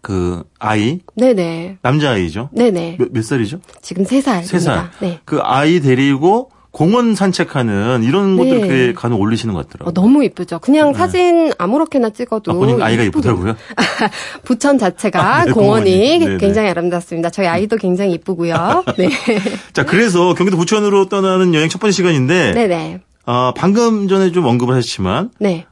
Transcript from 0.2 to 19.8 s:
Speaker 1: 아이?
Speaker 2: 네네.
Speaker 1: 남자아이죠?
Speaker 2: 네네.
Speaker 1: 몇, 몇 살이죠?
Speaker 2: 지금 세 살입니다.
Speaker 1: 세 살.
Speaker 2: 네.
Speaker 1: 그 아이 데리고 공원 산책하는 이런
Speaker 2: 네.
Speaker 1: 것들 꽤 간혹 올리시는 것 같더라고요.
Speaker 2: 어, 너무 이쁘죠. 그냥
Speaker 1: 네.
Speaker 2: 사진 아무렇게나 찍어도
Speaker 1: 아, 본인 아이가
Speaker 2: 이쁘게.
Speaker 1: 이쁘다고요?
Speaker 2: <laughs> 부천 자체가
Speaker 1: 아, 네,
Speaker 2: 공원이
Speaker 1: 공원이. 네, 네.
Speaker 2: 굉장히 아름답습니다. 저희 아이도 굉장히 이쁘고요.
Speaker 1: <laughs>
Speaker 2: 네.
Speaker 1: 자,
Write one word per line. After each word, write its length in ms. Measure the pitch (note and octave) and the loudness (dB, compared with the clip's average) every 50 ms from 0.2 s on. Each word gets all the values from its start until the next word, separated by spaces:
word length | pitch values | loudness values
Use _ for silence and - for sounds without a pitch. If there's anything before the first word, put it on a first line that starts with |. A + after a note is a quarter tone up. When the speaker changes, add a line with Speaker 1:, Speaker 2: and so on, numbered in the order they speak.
| F2 F2+ F2+ E2+ D#2 _ _ _ | -2 -2 -4 -6 -10 _ _ _
Speaker 1:
아이? 400 | - G#2+ A2 G#2+ G#2 A#2 D#3 F3+ _ - _ | -4 -2 0 0 0 0 -2 -4 _ -12 _
Speaker 2:
네네. 640 | - A#3+ C4 B3 G3 F3 E3 E3 E3 E3+ F3+ G3 F#3 _ | 0 2 2 2 2 0 -4 -6 -8 -10 -12 -14 -6 _
Speaker 1:
남자아이죠? 680 | A#2+ C3+ D3+ D3 C#3+ A#2+ G2+ F2+ E2 D#2 G2 A#2+ D3 - | 0 0 2 2 0 0 0 -2 -2 -4 -6 -10 -6 -2
Speaker 2:
네네. 440 | - A#3+ A#3+ G3 F3 E3+ E3+ E3+ F#3 | 0 2 2 2 0 -4 -6 -4 -4
Speaker 1:
몇, 100 | B2 - - | -4 -2 -2
몇 120 | A#2 A2+ | -6 -4
살이죠? 360 | - D3 C3 A2+ G2+ C3 F#3 - _ - - | -2 -2 -2 -2 -4 -6 -12 -14 _ -20 -20
Speaker 2:
지금 240 | _ - F#3 F3+ G3 | _ -12 -4 -4 -2
세 160 | F#3 B3+ C#4 | 0 0 0
살입니다. 300 | C4+ C#4 A3+ F3+ E3+ F3+ | 0 0 -2 -2 -4 -2
Speaker 1:
세 80 | - F3 | -2 0
살. 320 | E3+ D3+ A#2+ F2 F2+ - - - | 0 0 0 -2 -4 -6 -10 -8
Speaker 2:
네. 200 | G#3 F#3 E3+ D#3+ _ | -6 -6 -6 -8 _
Speaker 1:
그 140 | - D#3 C#3+ - | -4 -4 -2 0
아이 360 | - B2+ C3 D3 D3+ E3+ F3+ | 0 0 2 2 2 2 2
데리고 680 | C#3+ C3+ B2+ B2 C3+ C#3 C#3 C3 D3 F3 G3+ A#3+ C4 - _ _ _ _ _ | 2 2 2 2 2 2 0 2 2 2 2 2 0 -6 _ _ _ _ _
공원 420 | - D3+ F3 G#3+ B3 A#3+ A#3 G#3+ | 0 0 2 2 2 2 2 0
산책하는 880 | G3 G3 G3 F3+ - F3 - - C#3+ B2 A2+ G#2 G2 G2+ A#2 C3 A#2+ A2+ | 2 0 0 0 0 -4 -2 -2 -2 -2 0 0 0 0 0 0 0 0
이런 320 | A#2+ C#3 F#3+ G3+ G3 F#3+ | 2 0 2 2 2 2
Speaker 2:
네. 160 | F#3 B3 C4 | 2 2 2
Speaker 1:
것들 180 | C4 B3 G#3 F#3 | 2 2 2 0
꽤 240 | C3+ C3 B2+ A#2+ A#2 | 2 2 2 0 0
간혹 260 | - - A#2 A#2+ G#2 | -2 -4 -2 0 0
올리시는 340 | G2 G#2+ A#2+ G#2+ - A2+ G2+ | 0 0 0 -2 -2 -4 -4
것 140 | E2+ - - | -6 -6 -10
같더라고요. 220 | - - - F3 | -12 -10 -8 -4
Speaker 2:
어, 20 | E3 | -2
너무 300 | F3+ F#3 A3 C4 D4+ C#4 | 2 4 4 4 4 2
이쁘죠. 340 | F#3+ - - F3+ - F3 E3 | 0 -2 -6 -8 -8 -8 -8
그냥 320 | - - C#4 D4+ D4+ D4 | 0 2 2 4 4 2
Speaker 1:
네. 80 | C#4+ - | 2 2
Speaker 2:
사진 540 | F4 F#4 - F4+ F4+ F4 E4+ E4+ E4 D#4 - | 0 0 2 2 2 4 4 4 2 0 0
아무렇게나 540 | - - F3 A3+ D4 E4 D#4 - C#4 A#3+ A3 | -2 -2 0 0 0 -2 0 0 0 0 0
찍어도 400 | G#3+ - B3 - - A3 G#3+ - | -2 -6 -8 -6 -6 -6 -2 -2
Speaker 1:
아, 40 | - | 0
본인 260 | - - - - A#2+ A#2 | 0 2 2 2 2 0
아이가 220 | A2 A2+ A#2 A#2 | 0 0 2 0
Speaker 2:
이쁘게. 240 | G2 E2+ - - B2+ | 0 0 0 0 0
Speaker 1:
이쁘다고요? 240 | A#2 F2 F2 G#2 A2+ - - - - - A3+ - - - A#3 | 0 0 -2 -4 -4 -6 -10 -12 -6 -4 -4 -4 -2 -2 -4
Speaker 2:
<laughs> 400 | - - - - - - - - | -4 -4 -6 -14 -14 -16 -18 -4
부천 320 | - B3+ B3 - C#4+ C#4+ C4 | -4 -4 0 2 2 2 2
자체가 420 | A3 F#3 F3+ - - G#3+ E3 F3+ D#3+ G3 - | 2 -2 -2 -2 -4 -2 -2 0 0 2 2
Speaker 1:
아, 80 | - - | 2 2
네, 80 | - - | 2 2
Speaker 2:
공원이 380 | A3+ G3+ G3+ G#3 A3 G#3+ F#3+ F#3 | 2 4 4 4 2 2 2 2
Speaker 1:
공원이. 260 | F#3 G#3 C4+ D#4+ F4 | 4 4 4 4 2
네, 80 | E4 D4+ G3 | 2 0 0
네. 40 | F#3 | 0
Speaker 2:
굉장히 300 | F3 G3 G3+ A3 G#3+ G3+ | 0 0 2 2 0 0
아름답습니다. 600 | F3 E3+ E3+ F3+ F3 F3 E3+ - E3+ E3 E3 E3+ | -2 -2 -2 -2 -4 -4 -6 -6 -6 -4 -4 -4
저희 160 | - - G3 | -2 -2 -2
아이도 300 | F3 E3 F3 G3+ G#3+ A#3 | -2 0 -2 -2 -2 -2
굉장히 360 | A3 - F#3 F3+ F3+ G3+ G3 F3 | -2 0 0 0 0 0 -2 -2
이쁘고요. 720 | D#3+ - - F#3+ E3 E3+ E3+ E3 E3 E3+ G3 C#4 F4 F4+ C4 | -2 -4 -6 -4 -4 -2 -2 -2 -2 0 0 0 0 0 -2
Speaker 1:
<laughs> 80 | - - | -2 0
Speaker 2:
네. 100 | - - C#4 A#3+ - - A3 G#3 G3 - G3+ G3 - - _ | 0 0 0 -2 -2 -2 -2 -2 -2 -4 -8 -8 -14 -8 _
Speaker 1:
자, 120 | - | -4